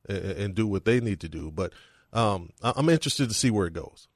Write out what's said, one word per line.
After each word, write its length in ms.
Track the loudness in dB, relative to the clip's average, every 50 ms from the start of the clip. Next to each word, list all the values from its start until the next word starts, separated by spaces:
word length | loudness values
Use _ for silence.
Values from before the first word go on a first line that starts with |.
| _ -6
and, 80 | -6
and 380 | -4 -4 -4 -4 -2 -4 -2 0
do 100 | 0 0
what 160 | 0 0 0 2
they 160 | 4 2 4
need 200 | 2 0 -4 -4
to 80 | -6 -10
do. 220 | -10 -8 -10 -8
But, 220 | -6 -4 -6 -6 -6 -14 -20 -20 _ _ _ _
um, 380 | -2 0 2 2 0 -2 -6 -10 -16 _ -4
I, 100 | -2 0
I'm 140 | 2 4 4
interested 400 | 4 4 2 -2 0 0 0 0
to 60 | 0
see 160 | 2 2 2
where 160 | 4 4 2
it 60 | 0 -2
goes. 340 | -8 -10 -12 -16 -20 -20 _ _